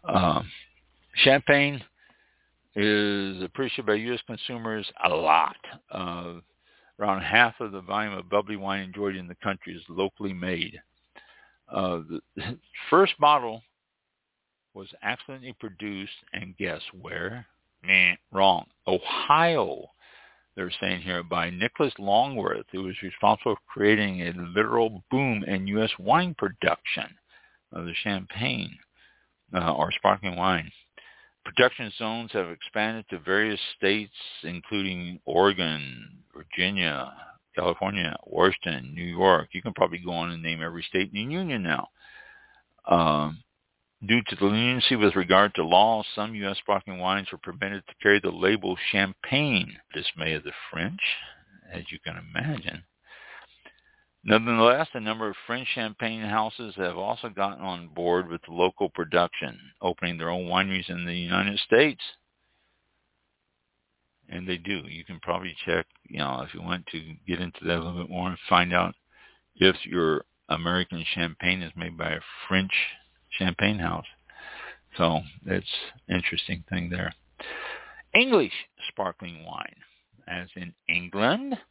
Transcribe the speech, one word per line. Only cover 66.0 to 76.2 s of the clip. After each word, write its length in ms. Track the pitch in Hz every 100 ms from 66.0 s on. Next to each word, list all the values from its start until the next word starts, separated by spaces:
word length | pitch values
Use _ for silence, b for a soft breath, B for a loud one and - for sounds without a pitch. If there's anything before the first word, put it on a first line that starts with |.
| _
you 100 | 76
know, 260 | 71 64 67
if 80 |
you 80 | 85
want 240 | 85 90 -
to 100 | 82 80 78 -
get 140 | 87
into 240 | 87 -
that 140 | 85 85
a 40 |
little 200 | 82 87
bit 80 | 87
more 180 | 90 90
and 100 | 90 -
find 240 | 90 87
out 220 | 90 87 - _ b b b b _
if 180 | 95 87
your 400 | - 87 80 76 - _ -
American 560 | 78 85 90 90 85 82
champagne 460 | - 85 78 90 92
is 120 | 85
made 240 | 85 82 82
by 120 | 82
a 100 | 78 - - -
French 240 | 95 - - - - _ _ _
champagne 520 | - 92 90 104 107
house. 260 | 85 82 - - _ B B B B B _ -
So 240 | 85 80 - - -
it's 200 | 92 - - - - -
an 60 |
interesting 480 | 92